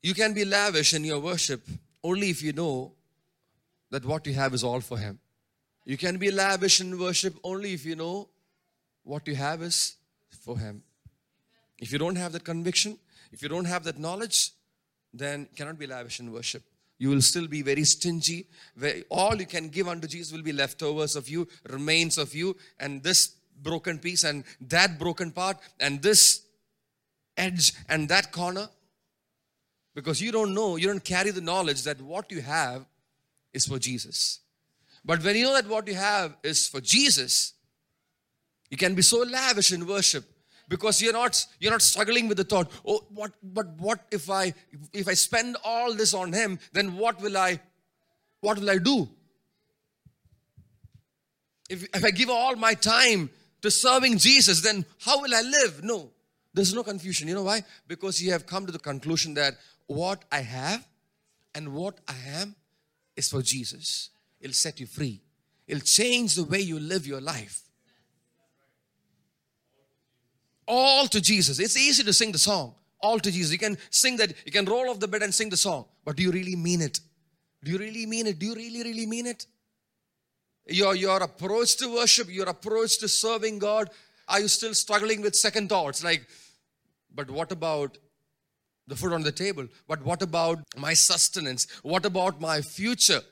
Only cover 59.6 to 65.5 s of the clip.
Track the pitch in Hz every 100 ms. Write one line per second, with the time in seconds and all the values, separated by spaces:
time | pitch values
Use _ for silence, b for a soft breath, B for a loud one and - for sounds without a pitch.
59.6 | b b _ 143 180 196 _ 147 120 127
60.6 | 139 220 - _ _ _ _ _ _ 147
61.6 | 151 139 185 196 - 131 127 147 202 208
62.6 | _ _ _ _ _ - - 139 123 135
63.6 | 117 139 156 - - _ _ _ 135 127
64.6 | 160 - 123 - 143 101 _ _ _